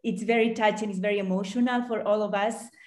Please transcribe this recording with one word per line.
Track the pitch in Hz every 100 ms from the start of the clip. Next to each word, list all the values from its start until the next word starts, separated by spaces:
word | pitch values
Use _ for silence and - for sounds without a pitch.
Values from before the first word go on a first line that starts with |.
it's | 233 185
very | 214 233 226
touching, | 226 214 208 214
it's | 185
very | 208 202
emotional | 190 185 190 247 247 247 240
for | 220 208
all | 214
of | 202
us. | 202 214 226 - _